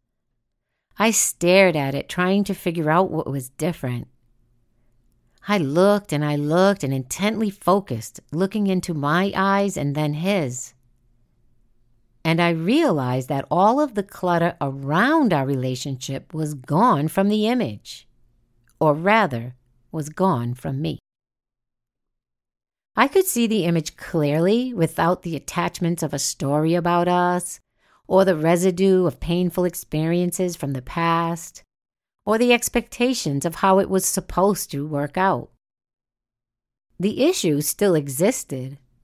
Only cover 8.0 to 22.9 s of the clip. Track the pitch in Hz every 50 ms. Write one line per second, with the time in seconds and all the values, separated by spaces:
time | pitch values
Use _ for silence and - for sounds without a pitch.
8 | 110 - - - - _ - 160 185 190 - 220 208 196 190 185 170 - 170 151
9 | 139 143 156 175 190 202 196 - 190 196 196 202 202 202 190 - 139 143 139 151
10 | 151 147 147 151 165 190 208 190 156 127 123 123 - - - _ _ _ _ _
11 | _ _ _ _ _ _ _ _ _ _ _ _ _ _ _ _ _ _ _ _
12 | _ _ _ _ _ 160 165 165 175 170 170 160 160 180 240 311 339 277 180 147
13 | 127 123 127 131 127 - 151 139 135 - 151 170 190 214 240 285 302 277 226 208
14 | 190 - - - - 180 175 170 165 175 - - 151 139 135 139 139 135 147 170
15 | 214 262 311 330 294 226 175 147 135 135 143 131 127 131 127 123 - 143 135 127
16 | - - 135 135 - _ - 156 156 147 151 135 127 - 139 165 220 254 214 147
17 | 147 160 - - 196 202 208 214 208 214 247 254 214 123 107 - - - - -
18 | - _ _ _ _ _ _ _ _ _ _ _ _ _ _ _ - 156 143 156
19 | 165 196 208 226 208 160 135 117 117 123 127 - _ _ _ _ _ _ - 160
20 | 147 147 156 - 180 190 165 120 120 120 123 123 - 147 135 131 156 165 143 -
21 | - _ _ _ _ _ _ _ _ _ _ _ _ _ _ _ _ _ _ _
22 | _ _ _ _ _ _ _ _ _ _ _ _ _ _ _ _ _ _